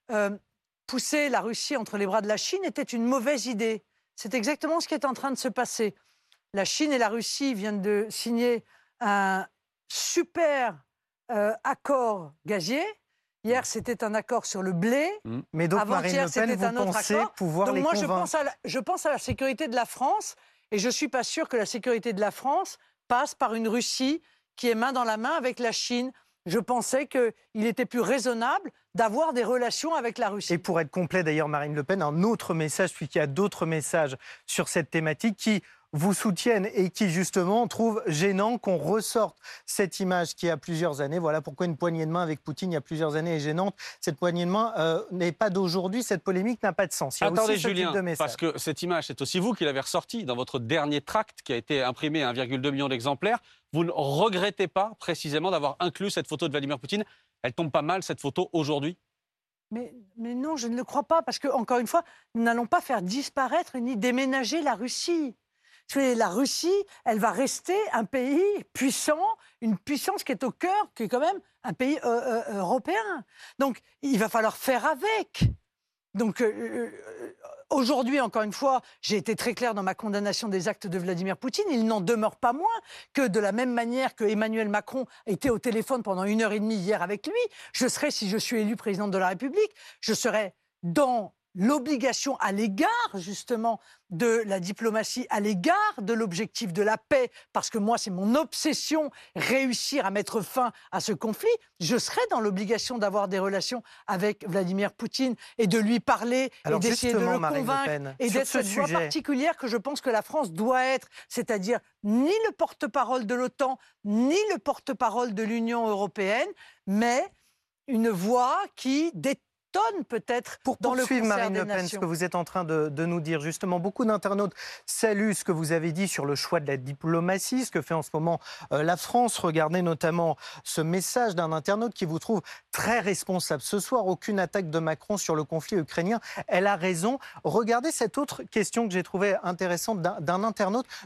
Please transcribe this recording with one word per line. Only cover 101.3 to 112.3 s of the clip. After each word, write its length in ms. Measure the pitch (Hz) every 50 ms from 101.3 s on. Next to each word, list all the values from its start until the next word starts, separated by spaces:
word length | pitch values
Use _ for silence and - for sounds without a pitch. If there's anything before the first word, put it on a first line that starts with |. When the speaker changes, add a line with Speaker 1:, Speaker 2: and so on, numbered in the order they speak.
| 208 - - 440 480 - _ _ _ -
Speaker 1:
je 200 | 175 147 247 233
serai 240 | - - - - 494 440
dans 100 | 359 254
l'obligation 560 | 220 208 190 190 214 190 226 202 - - 247
d'avoir 320 | 233 202 202 185 208 202 190
des 100 | 196 190
relations 440 | 190 196 196 190 175 - 247 240 - - - - -
avec 420 | - 202 175 196 208 208 - - 196
Vladimir 460 | 170 202 190 175 190 196 202 185 -
Poutine 400 | - 233 220 - - 262 262 220 - - - - -
et 80 | 226
de 100 | 185 196
lui 240 | 226 214 208 240 220
parler 500 | - - 240 - - 240 247 262 269 247 - - -
Speaker 2:
Alors, 140 | - 151 -
Speaker 1:
et 100 | 180 240
d'essayer 240 | 233 - 247 240
de 60 | 233 214
Speaker 2:
justement, 160 | - - -
Speaker 1:
le 60 | -
Speaker 2:
Marine 180 | - - 294 277
Le 40 | 262
Speaker 1:
convaincre 200 | 220 269 269 277
Speaker 2:
Pen, 320 | - 151 147 139 135 135 -
Speaker 1:
et 120 | 262 233
Speaker 2:
sur 80 | 196 269
Speaker 1:
d'être 80 | 269
Speaker 2:
ce 160 | - - 262
Speaker 1:
cette 40 | 240 196
voix 180 | 202 - 285
Speaker 2:
sujet 120 | - - -
Speaker 1:
particulière 580 | 330 147 - 320 - - 285 247 285 339 320 -
que 80 | 277
je 100 | 233 220
pense 240 | 233 185 277 294 -
que 80 | - 269
la 140 | 226 214
France 300 | 196 - - 311 277 180
doit 340 | 160 165 214 247 254 254 254
être, 220 | 262 269 247 - - - - - -
c'est-à-dire 520 | - 247 233 - 226 202 180 208 240 208 - _ _ _
ni 300 | - 208 214 240 269 320